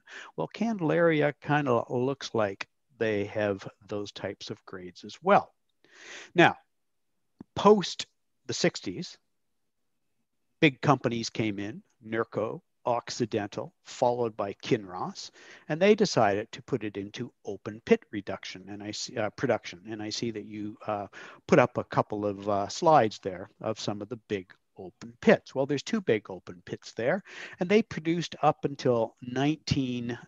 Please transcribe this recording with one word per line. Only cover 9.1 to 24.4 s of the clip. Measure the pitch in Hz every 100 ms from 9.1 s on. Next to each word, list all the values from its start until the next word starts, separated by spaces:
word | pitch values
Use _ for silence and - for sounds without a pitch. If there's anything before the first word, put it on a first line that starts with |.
| - _ _ _ _ _ _ _ _ _ _ _ _ _ _
big | 156 131
companies | 156 131 120 117 113
came | - 110 98
in, | 101 160 _ _ 110
nerco, | 113 113 - 110 151 _ _
Occidental, | 123 120 - - 117 110 104 - - _
followed | - - 123 120 117 110
by | 101 -
Kinross, | - 123 95 87 143 - - - - - -
and | 156
they | 196
decided | 214 202 - 107 101 113
to | -
put | - 127
it | 107 101
into | 98 - 117 _ -
open | 98 - 110 -
pit | 226 -
reduction, | 107 - 95 - 92 92
and | 104
I | 104
see, | 104 - 117
uh, | 104
production. | - 127 110 - 87 104
And | 110
I | 107
see | - 120
that | 107
you, | 104 107 104 110 -
uh, | 104 98 - - - -
put | 156
up | 123 -
a |
couple | 104 - - 104 104
of, | 98 101
uh, | 101 101
slides | - 170 151 110 -
there | 98 90 101 _
of | 110 110
some | - 101
of | 104
the | 113 _
big | 101